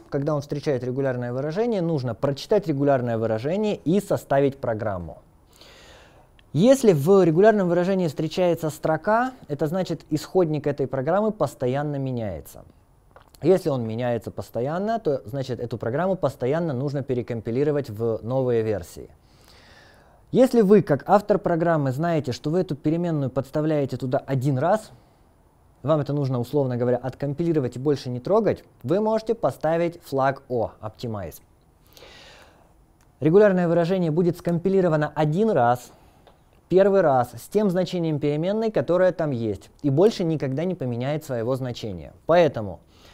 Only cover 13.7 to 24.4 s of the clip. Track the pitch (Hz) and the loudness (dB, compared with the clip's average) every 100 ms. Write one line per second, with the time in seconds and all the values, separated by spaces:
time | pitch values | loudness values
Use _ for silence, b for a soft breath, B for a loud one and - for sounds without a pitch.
13.7 | 131 113 113 123 117 107 101 - 113 131 | -2 -4 -4 -2 -4 -6 -12 -8 -6 -4
14.7 | 170 208 226 165 135 104 139 131 113 117 | -4 -4 -4 -2 -4 -6 -8 -6 -6 -6
15.7 | 113 117 139 190 180 135 - 123 156 170 | -6 -4 -2 -2 -2 -4 -2 -2 -2 -2
16.7 | 123 143 139 127 123 110 117 110 120 147 | -4 -4 -6 -4 -4 -4 -6 -4 -2 0
17.7 | 143 131 104 117 110 110 131 127 117 110 | -2 -4 -4 -4 -4 -4 -2 0 0 0
18.7 | 98 85 - 58 - b b b b b | -4 -6 -18 -20 -20 b b b b b
19.7 | b b b b b - 185 254 240 196 | b b b b b -2 4 4 6 6
20.7 | 208 - 139 - 202 - 190 - 170 170 | 6 6 0 4 2 4 0 0 0 2
21.7 | 180 135 127 170 160 139 117 151 175 185 | 2 0 -2 -2 -2 -4 -6 -2 -2 -2
22.7 | 143 156 170 175 156 131 139 127 151 156 | -4 -2 -2 -2 -2 -2 -4 -4 -2 0
23.7 | 151 135 127 131 135 - 135 | 0 -2 -4 -4 -4 -2 -2